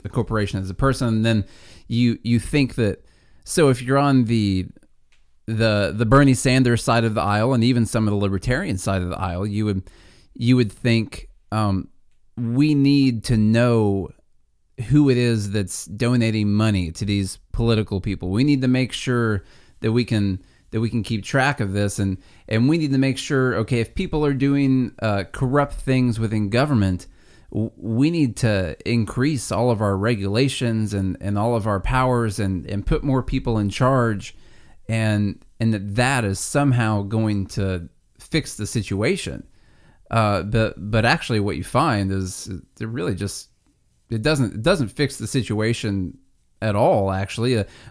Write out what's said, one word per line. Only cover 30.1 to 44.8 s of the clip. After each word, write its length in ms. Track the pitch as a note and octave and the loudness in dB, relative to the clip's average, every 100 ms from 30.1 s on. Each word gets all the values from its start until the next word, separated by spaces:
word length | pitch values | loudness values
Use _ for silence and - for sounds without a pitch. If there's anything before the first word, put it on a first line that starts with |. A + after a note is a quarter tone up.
| A2 G2 G#2+ C3+ - A#2+ A2 G#2 | 0 -2 0 0 0 -2 -2 -2
and, 220 | G2 F#2+ - | -2 -2 -4
and 160 | G2+ G2+ | -4 -2
all 180 | A#2 A#2 | 0 0
of 100 | G#2 | 0
our 140 | G2 | -2
powers 580 | - C3 B2+ B2 A2+ G2 | 0 0 0 0 -2 -2
and, 280 | G2 F#2 - | -4 -4 -4
and 200 | G2+ - | -6 -2
put 160 | D#3 | -2
more 200 | C#3 C3 | 0 -2
people 360 | - C3 B2+ A2 | 0 -4 -2 -2
in 100 | G2+ | -2
charge, 680 | - B2+ C3+ A#2 G2+ - - - - - - - | 0 2 2 0 -2 -8 -18 -20 -20 -20 -20 -6
and, 560 | A2+ A2 G#2 G2+ - - - | -2 0 0 0 -4 -16 -4
and 160 | A2+ | -2
that 220 | G#2+ G2+ G2+ | -2 -2 0
that 280 | B2+ C3+ | 0 2
is 140 | G#2 F#2+ | 0 -4
somehow 640 | - D3 C#3+ B2 A2 G#2 | -2 0 2 2 2 0
going 440 | G2+ A2 A2 G2+ F#2+ | -2 -2 0 -2 -4
to 420 | - F#2+ F2+ E2+ _ _ _ | -4 -4 -4 -8 _ _ _
fix 360 | - E3 - - | -4 -4 -4 -8
the 100 | G#2 | -6
situation. 800 | A#2+ F#2+ G2 A#2+ G3 - B1 - _ _ _ - _ - | -4 -4 -2 -2 -2 -4 -10 -14 _ _ _ -20 _ -4
Uh, 320 | A2+ G#2+ G2 | 0 2 0
but, 320 | G2 A2+ A2 - G2+ | 0 0 0 -2 -2
but 140 | A2 | 0
actually 340 | A2+ E3 - A2 | 2 0 0 -2
what 160 | G2+ D2+ | 0 -4
you 60 | |
find 460 | - B2 D#3+ G#2 F#2+ | -2 0 0 0 0
is 380 | G2 F#2 - A2 F#2 - - | -2 -4 -8 -12 -12 -14 -12
it 80 | A2+ | -10
really 260 | B2 E3 | -6 -4
just, 360 | F#2 G2+ - - _ _ _ _ _ - | -4 -4 -8 -16 _ _ _ _ _ -8
it 140 | A2+ | -2
doesn't, 320 | D3 D3 A#2 | 0 2 0
it 80 | G#2+ | 0
doesn't 260 | A#2 F#3 | 0 0